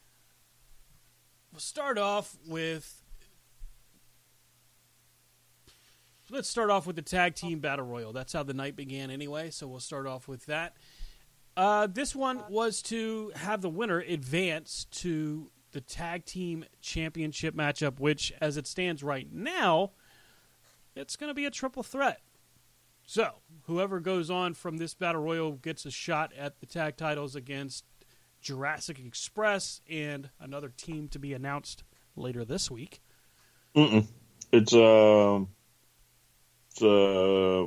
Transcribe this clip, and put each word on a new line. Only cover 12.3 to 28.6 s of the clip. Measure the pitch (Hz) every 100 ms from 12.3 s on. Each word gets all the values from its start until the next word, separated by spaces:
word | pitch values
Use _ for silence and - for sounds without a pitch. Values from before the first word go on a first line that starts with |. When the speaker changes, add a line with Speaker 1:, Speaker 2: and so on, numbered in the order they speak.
| 254 208
Speaker 1:
was | 208 226 220
to | - 226 220 220 214
have | 143 175 214
the | 185
winner | 160 226 175
advance | 175 165 131 160 185 160 - - -
to | - 180 156 156 151 147 _ _
the | 143
Tag | - - 170 175
Team | - 185 180 165 156 _
Championship | - 165 160 165 156 147 160
matchup, | 151 147 143 147 135
which, | 143 147 - -
as | 151 147
it | 135
stands | - 180 151
right | 143 139 143
now, | 160 247 370 214 165 196 - _ _ _ _ _ _ _ _ _
it's | - 277 -
gonna | 302
be | 285 285
a |
triple | - 262 262
threat. | 220 262 277 - _ _ _ _ _ _ _ _
So, | - 214 175 - _ 160
whoever | 156 170 196 185
goes | 170 185 160
on | 180 180
from | 165 180 160
this | 165
Battle | - 175 165
Royal | 156 165 160
gets | 139 160 156 147
a |
shot | 123 - 156 160 135
at | 143 -
the | 135
tag | 170 156 139
titles | 160 147 143
against | 139 123 139 139 - - - - _ _ _
Jurassic | - 131